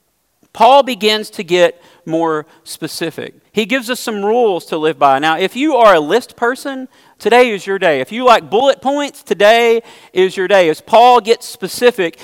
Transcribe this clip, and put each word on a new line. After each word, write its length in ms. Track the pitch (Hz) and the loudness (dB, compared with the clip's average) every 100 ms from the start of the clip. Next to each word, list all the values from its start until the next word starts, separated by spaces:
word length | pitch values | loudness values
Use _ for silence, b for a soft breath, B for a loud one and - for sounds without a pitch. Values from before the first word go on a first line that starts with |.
| _ _ _ _ _ | _ _ _ _ _
Paul 280 | - 226 277 | 2 4 4
begins 480 | 254 214 214 214 208 | 2 -2 -2 -2 -6
to 120 | - | -12
get 360 | 170 180 170 - b b | -2 2 2 0 b b
more 440 | - 165 165 156 147 b | -6 -4 -2 -4 -8 b
specific. 720 | - - 156 - 165 - - _ _ | -20 -14 -12 -8 -10 -10 -14 _ _
He 140 | - 214 | -4 -2
gives 260 | 262 226 | -4 -6
us 80 | 240 | -8
some 260 | - 208 196 | -8 -6 -2
rules 400 | 240 226 170 - | 0 0 -2 -6
to 100 | 165 | -4
live 200 | 156 139 | -2 0
by. 220 | 143 135 | 0 2
Now, 180 | 156 160 | 0 -2
if 180 | 190 240 | -4 -4
you 200 | 302 254 | -2 4
are 180 | 220 | 4
a 60 | 170 | 4
list 360 | 151 220 - - | 2 -2 -4 -6
person, 520 | 240 262 285 262 254 b b b | -4 -4 -10 -12 -14 b b b
today 320 | 208 240 247 | 2 2 2
is 160 | 202 196 | -2 -6
your 100 | 196 | -2
day. 220 | 180 139 | 0 -2
If 120 | 131 | -4
you 120 | 226 | -2
like 260 | 254 214 151 | 2 2 2
bullet 320 | 202 277 - | -2 0 0
points, 400 | 254 285 285 - | -2 -4 -6 -8
today 600 | - 185 202 233 233 226 - B B | -6 0 2 4 2 0 -4 B B
is 220 | 185 185 180 | -2 -2 -2
your 120 | 185 | 0
day. 220 | 196 165 | 0 0
As 120 | 156 | -4
Paul 400 | - 220 247 240 | 0 4 6 4
gets 240 | 208 233 - | 2 -4 -6
specific, 760 | - 190 - 240 208 175 - | -14 -12 -2 0 0 -4 -8